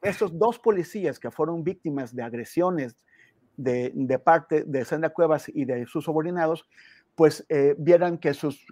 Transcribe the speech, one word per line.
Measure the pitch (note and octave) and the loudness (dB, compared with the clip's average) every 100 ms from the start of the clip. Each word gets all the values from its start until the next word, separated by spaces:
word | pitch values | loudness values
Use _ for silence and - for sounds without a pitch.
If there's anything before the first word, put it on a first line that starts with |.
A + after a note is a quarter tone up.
que | G3+ | -6
estos | - G3+ E3 | -2 -4 0
dos | A3 A3+ | -2 0
policías | A3+ G3 E3 G#3+ E3+ B2+ | 0 0 -4 -6 -6 -6
que | A#2+ | -10
fueron | - D#3 E3+ | -4 -4 -4
víctimas | D#3+ F#3 E3 C#3 B2 B2 | -6 -6 -6 -6 -8 -10
de | |
agresiones | A#2 A#2+ A2+ D#3+ F3+ E3+ B2 - _ _ _ _ _ - | -10 -10 -6 0 0 0 -6 -10 _ _ _ _ _ -6
de, | C3 B2 B2 | -2 -2 -2
de | - B2+ C3 | -4 -2 0
parte | - E3 - D#3 - | 4 2 2 -2 -2
de | C3+ A#2+ | -4 -4
Sandra | D#3 - | -4 -4
Cuevas | - E3 D3 - | 0 2 2 -2
y | - C3 | -6 -4
de | B2 A#2 | -4 -6
sus | D#3+ E3 | -6 -4
subordinados, | D#3 E3 F3+ D#3+ E3 - _ - _ _ | -4 -2 -2 -2 -2 -8 _ -20 _ _
pues, | - D#3 D3 - | 6 6 6 0
eh, | D3+ C#3 C#3+ | 2 4 4
vieran | D3+ F3 F3 E3+ | 4 6 4 0
que | D#3 | -2
sus, | C#3+ D3 - - | -2 -4 -6 -14